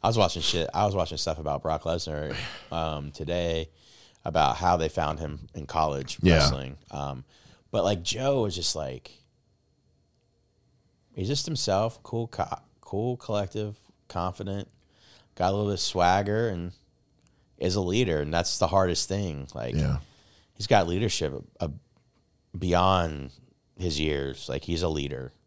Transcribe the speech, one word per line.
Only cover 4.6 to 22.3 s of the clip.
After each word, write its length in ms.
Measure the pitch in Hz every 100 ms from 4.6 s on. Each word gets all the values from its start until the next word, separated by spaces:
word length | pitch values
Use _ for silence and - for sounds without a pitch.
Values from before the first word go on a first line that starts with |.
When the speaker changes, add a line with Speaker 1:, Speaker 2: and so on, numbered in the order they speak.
| 90 87
Speaker 1:
they 120 | 80
found 300 | - 78 76
him 280 | 78 76 80 -
in 100 | -
college 520 | 80 80 69 65 -
Speaker 2:
Yeah. 140 | 90 80
Speaker 1:
wrestling. 420 | 69 67 65 71 -
Um, 320 | 71 71 65 - _ - - _
but, 120 | 101
like, 200 | 90 98
Joe 380 | 87 107 135 135
was 140 | 107 85
just, 200 | 87 80
like, 360 | 69 64 - - _ _ _ _ _ _ _ _ _ _ _ _ _ _ _ _ _ _ _ -
he's 120 | 95
just 180 | 139 -
himself, 560 | 147 - 95 113 -
cool, 240 | - 117 113
co-, 320 | - - - _ _
cool, 360 | - 98 120 123
collective, 580 | - 104 98 110 107 104 - _ _
confident, 600 | 90 90 - 101 101 - _ _ _ - - _ -
got 140 | 90
a 20 |
little 160 | 101 104
bit 80 | 95
of 40 |
swagger, 680 | - 92 87 95 101 107 117
and 220 | 87 87 - _ _ _ _ _ _ _ _
is 180 | 90 98
a 60 |
leader, 380 | 90 107 113 78
and 140 | 73
that's 240 | 82 87 -
the 100 | 95
hardest 400 | 98 92 82 -
thing. 400 | 98 95 71 67
Like, 220 | 64 60 71
Speaker 2:
Yeah. 220 | 69 69 - _ _ _ _
Speaker 1:
he's 140 | - 101
got 200 | 110 85
leadership, 460 | 90 110 - 76 67 - _
uh, 100 | 80 71 _ _ _ _ _